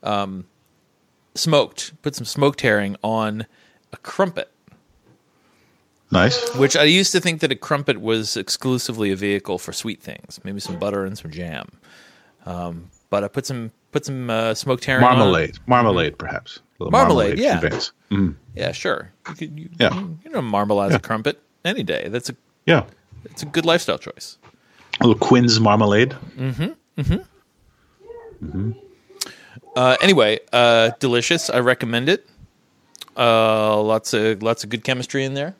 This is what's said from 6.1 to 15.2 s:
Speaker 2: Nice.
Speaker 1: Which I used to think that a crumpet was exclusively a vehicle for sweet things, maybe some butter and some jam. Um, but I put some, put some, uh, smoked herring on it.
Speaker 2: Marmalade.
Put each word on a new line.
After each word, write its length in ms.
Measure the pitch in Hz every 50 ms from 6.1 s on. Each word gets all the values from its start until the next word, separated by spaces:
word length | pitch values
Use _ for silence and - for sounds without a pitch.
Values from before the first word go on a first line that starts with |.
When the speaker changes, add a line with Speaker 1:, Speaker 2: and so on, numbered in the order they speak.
Speaker 2:
Nice. 440 | - 92 90 113 - - - - -
Speaker 1:
Which 220 | 127 135 139 - 160
I 60 | 147
used 280 | 151 165 185 196 -
to 80 | - 185
think 220 | 165 180 165 156
that 100 | - 143
a 40 | 131
crumpet 440 | - - - 156 143 143 - 131 101
was 380 | 104 110 113 113 110 107 - 113
exclusively 760 | 95 - - - - 131 127 123 - - 117 110 107 101
a 40 | 95
vehicle 420 | 95 101 101 101 101 95 - 98 90
for 160 | - - 87
sweet 280 | - - 113 104 -
things, 380 | _ - - - - - - - _
maybe 160 | 98 98 101
some 180 | 98 - 92 85
butter 240 | 90 101 101 101 98
and 140 | 95 101 101
some 140 | - 82
jam. 380 | 76 82 87 85 78 65 50 - - _ _ - - - - - _ _ _ _ _ _ _
Um, 440 | 95 90 87 87 87 85 85 85 90 _ _ _ _
but 160 | - 101 101
I 20 | 101
put 180 | _ 143 131
some, 260 | - 139 123 117 113 - _ _ _
put 140 | - 151 143
some, 240 | - 139 131 127 120
uh, 240 | 113 113 113 113 110
smoked 320 | - - 139 127 123 -
herring 180 | - 131 131 127
on 100 | 123 127
it. 40 |
Speaker 2:
Marmalade. 400 | 127